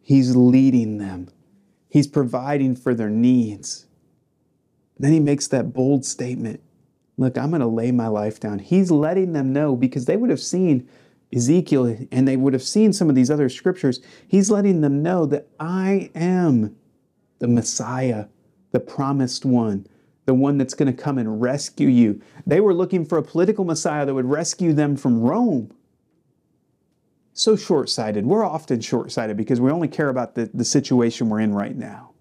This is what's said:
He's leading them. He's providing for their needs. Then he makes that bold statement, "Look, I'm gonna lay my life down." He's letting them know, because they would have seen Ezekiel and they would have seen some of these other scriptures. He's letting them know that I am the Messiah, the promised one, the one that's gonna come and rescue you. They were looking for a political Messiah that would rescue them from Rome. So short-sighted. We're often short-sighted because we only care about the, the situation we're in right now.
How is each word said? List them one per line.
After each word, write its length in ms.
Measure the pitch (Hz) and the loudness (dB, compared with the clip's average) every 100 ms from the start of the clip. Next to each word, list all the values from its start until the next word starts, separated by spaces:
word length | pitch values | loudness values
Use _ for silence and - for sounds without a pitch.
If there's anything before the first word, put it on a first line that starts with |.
He's 340 | - 139 127 | 4 2 4
leading 640 | 127 123 127 135 123 110 107 | 4 6 6 4 2 0 -6
them. 300 | 98 92 90 _ _ _ _ _ _ | -8 -12 -14 _ _ _ _ _ _
He's 200 | 151 131 | 0 2
providing 680 | - 127 123 131 147 135 | 0 -2 -4 -4 -2 0
for 220 | 127 - 117 | -2 -2 -2
their 120 | 107 | -2
needs. 800 | 110 120 127 110 101 - - _ _ _ _ _ _ _ _ _ _ _ _ | 2 4 2 0 -6 -14 -16 _ _ _ _ _ _ _ _ _ _ _ _
Then 140 | 135 | 2
he 80 | 160 | 4
makes 260 | 147 143 - | 4 0 0
that 260 | 135 117 | -2 -2
bold 320 | 127 131 139 | 0 2 2
statement, 540 | 127 - 127 123 113 123 _ _ _ _ _ - | -2 -10 -8 -6 -8 -10 _ _ _ _ _ -4
"Look, 220 | 131 127 | -2 -2
I'm 140 | 135 | -2
gonna 160 | 165 120 | -2 0
lay 240 | 113 117 | -2 0
my 160 | 123 113 | 0 0
life 320 | 107 107 - | -2 -4 -6
down." 180 | 110 101 | -8 -8
He's 320 | 101 180 185 | 0 2 4
letting 440 | 156 156 180 185 | 2 2 0 0
them 180 | 156 131 | -2 0
know, 240 | 135 151 127 | 0 0 0
because 300 | 127 131 123 | 0 -2 -2
they 100 | 185 | 0
would 140 | 233 | 0
have 100 | 151 | -2
seen 480 | - 180 185 131 - - _ _ _ | -2 0 2 0 -2 -20 _ _ _
Ezekiel 640 | 123 120 170 - 143 120 110 123 | -2 2 2 2 0 0 -2 -6
and 160 | 123 135 | 0 2
they 100 | 131 | 2
would 180 | 135 | 0
have 100 | 131 | 0
seen 280 | - 208 220 | -2 2 4
some 160 | 196 165 | 4 2
of 60 | |
these 160 | 131 123 | 4 4
other 180 | 151 135 | 2 0
scriptures. 520 | 127 185 180 139 123 - - _ | 0 -4 0 -2 -2 -10 -20 _
He's 240 | 190 190 | 2 4
letting 300 | 208 202 175 | 2 2 2
them 240 | 147 139 | 2 0
know 200 | 160 185 151 | 0 0 0
that 200 | 143 - _ | -2 -6 _
I 500 | 160 180 190 196 - | -6 -4 0 -2 -2
am 600 | 156 170 185 175 127 104 - _ _ _ _ _ _ | -4 -2 2 2 2 0 -8 _ _ _ _ _ _
the 80 | 120 | 0
Messiah, 800 | 120 113 - 113 127 131 110 104 _ _ _ _ | 0 0 -6 -6 -4 -4 -4 -8 _ _ _ _
the 80 | 127 | -6
promised 640 | - - 139 139 127 - | -4 -6 -4 -2 -2 -4
one, 420 | 135 123 113 98 - _ _ _ | 0 0 0 -4 -8 _ _ _
the 100 | - | -2
one 240 | 131 139 143 | 2 2 0
that's 160 | 131 | -2
gonna 180 | - 139 | 0 -2
come 260 | 123 151 135 | -2 -4 -4
and 220 | 110 107 | -4 -2
rescue 460 | 123 143 - - 143 | -2 -4 -8 -2 2
you. 340 | 123 113 98 - - | 4 4 2 -10 -12
They 160 | - 156 | 0 2
were 140 | 208 | 4
looking 300 | 175 185 185 | 2 0 -2
for 120 | 156 170 | 0 -2
a 60 | |
political 420 | - 160 170 214 | -2 0 0 2
Messiah 400 | 180 151 170 151 139 | -2 -2 -2 -2 -2
that 80 | |
would 120 | 135 127 | -2 -2
rescue 460 | 147 - - 175 | -2 -4 -2 0
them 240 | 151 147 139 | 2 0 0
from 240 | 135 117 | 0 2
Rome. 500 | 117 190 247 143 104 _ _ _ _ _ _ _ _ _ _ _ _ _ _ _ _ | 2 2 0 0 -4 _ _ _ _ _ _ _ _ _ _ _ _ _ _ _ _
So 220 | - - 214 | -4 0 0
short-sighted. 680 | - 160 123 - 110 107 110 | 2 -2 0 -4 -4 -2 0
We're 180 | 208 | 0
often 380 | 202 156 - 123 | 0 -4 -4 -4
short-sighted 560 | 113 120 135 - 110 104 | -2 -4 -4 -6 -6 -6
because 200 | 107 127 | -2 0
we 120 | 127 | 2
only 180 | 165 151 | 0 -4
care 220 | - 147 | -2 -2
about 240 | 131 120 | -2 -6
the, 160 | - 113 | -6 -6
the 140 | - 117 | -4 -2
situation 640 | 143 - 123 117 - 117 | -2 0 0 0 -2 -2
we're 100 | 107 | 0
in 140 | 110 | 0
right 200 | 101 107 | -2 -6
now. 360 | 123 120 101 - _ | -10 -14 -16 -20 _